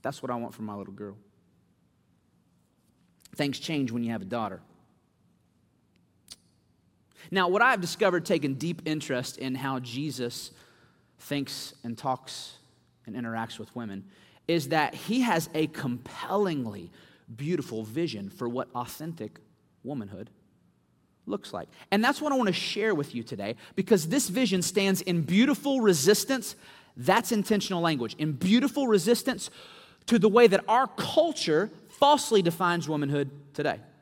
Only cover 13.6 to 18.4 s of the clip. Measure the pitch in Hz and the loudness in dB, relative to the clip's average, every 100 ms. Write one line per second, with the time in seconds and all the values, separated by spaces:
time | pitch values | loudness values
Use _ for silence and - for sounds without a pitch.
13.6 | 110 123 113 98 - - - _ - 170 | -12 -10 -10 -10 -14 -20 -20 _ -2 -2
14.6 | 131 156 147 - - 240 240 170 160 156 | 0 -2 -2 -4 -4 0 2 2 -2 -2
15.6 | 156 156 135 120 - - - 196 196 151 | -4 -2 -6 -6 -10 -12 -4 0 0 -2
16.6 | 117 101 85 - - _ - 113 143 175 | -6 -10 -16 -20 -20 _ -20 -10 -4 -2
17.6 | - 113 110 123 170 107 98 - | -2 -8 -6 -4 -4 -6 -10 -6